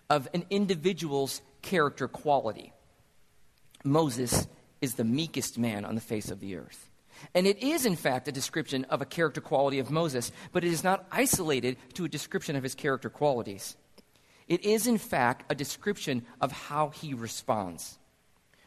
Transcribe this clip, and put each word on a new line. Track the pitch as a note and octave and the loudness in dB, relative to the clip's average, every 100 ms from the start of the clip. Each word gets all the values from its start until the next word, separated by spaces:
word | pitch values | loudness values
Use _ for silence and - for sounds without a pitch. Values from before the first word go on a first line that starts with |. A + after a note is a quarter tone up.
| - | 2
of | C#3+ D3+ | 2 2
an | F3 E3+ | -4 0
individual's | G3 G3 E3+ F3+ D#3+ D#3+ C#3 C3+ - - - | 2 2 2 0 0 0 0 0 -4 -12 -16
character | - F#3 C#3+ - B2+ | 0 4 4 2 -4
quality. | - D3+ C#3 A2 G2+ - - _ _ _ _ _ _ - _ - - | -2 2 2 2 -4 -10 -20 _ _ _ _ _ _ -20 _ -20 -4
Moses | C#3 D3+ D#3 A#2 A#2+ - - - - _ | 2 4 4 0 0 -2 -2 -10 -20 _
is | C3+ | -4
the | A#2+ | 0
meekest | A2+ C3+ D#3+ C#3 - A#2 | 0 0 0 -4 -4 -2
man | A#2 G#2 | -2 -2
on | G#2 | -4
the | A2 | -6
face | - G#2+ - | -4 -6 -4
of | G2 | -8
the | G2 F2 | -8 -10
earth. | - - - - _ - - | -12 -18 -20 -20 _ -20 -2
And | F3+ F#3+ | 2 4
it | G3+ | 4
is, | C4 D#4+ | 2 2
in | B3+ E3 | 2 2
fact, | D3 B2+ D3 | 2 0 -2
a | |
description | C3+ - E3 C#3 C3 C3 | -6 -4 -4 -2 -4 -2
of | C#3+ | -4
a | C3+ | -2
character | - D#3+ D3+ | 0 0 0
quality | - C#3+ C#3 C3+ | 0 2 4 2
of | B2 | 0
Moses, | D#3 E3 B2+ - - - | 0 0 0 -4 -8 -4
but | F3+ | 0
it | F3 | 2
is | D#3+ | 2
not | F#3 G3 - | 2 2 0
isolated | E3 C4+ - D#3 C3+ A#2+ B2+ - | 0 2 2 2 2 0 -2 -8
to | - D#3+ | -6 -4
a | |
description | D3 - C3+ - C#3 | -4 -6 -6 -2 -2
of | |
his | B2+ | -4
character | - D3+ C3 A2 | -2 -2 -2 -4
qualities. | - D3+ B2 G#2+ G2 - - _ - _ _ _ _ - | 0 2 2 -2 -8 -12 -14 _ -20 _ _ _ _ -2
It | F3 | 0
is, | G#3 A3 A3+ | 4 4 4
in | A3 | 2
fact, | - D#3+ B2 B2+ - | 2 4 4 2 -2
a | |
description | C#3 C#3 - G3+ G#3 - B2 A#2 - | -4 -4 -4 -4 -2 -2 -2 -4 -4
of | C#3 | -4
how | C3 - D3 D3 | -2 -4 -2 -2
he | - D#3+ | -4 -8
responds. | B2 A2+ - - A2 F#2+ E2 - - _ _ _ _ _ _ | -6 -8 -4 0 0 -2 -8 -14 -16 _ _ _ _ _ _